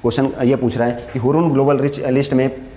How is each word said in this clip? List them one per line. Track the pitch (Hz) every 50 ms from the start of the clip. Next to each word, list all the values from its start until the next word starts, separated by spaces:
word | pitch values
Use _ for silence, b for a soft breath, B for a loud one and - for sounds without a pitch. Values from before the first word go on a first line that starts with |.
question | - 120 113 - 135 135 - -
ये | 131 120 135
पूछ | 120 123 117 -
रहा | - 120 120
है | 120 120 - -
कि | - 127
हुरून | 113 131 143 160 170 165
Global | 139 135 139 143 143 131
Reach | 139 143 139 - -
List | 131 127 135 143 139
में | 143 127 131 131 127 - - - -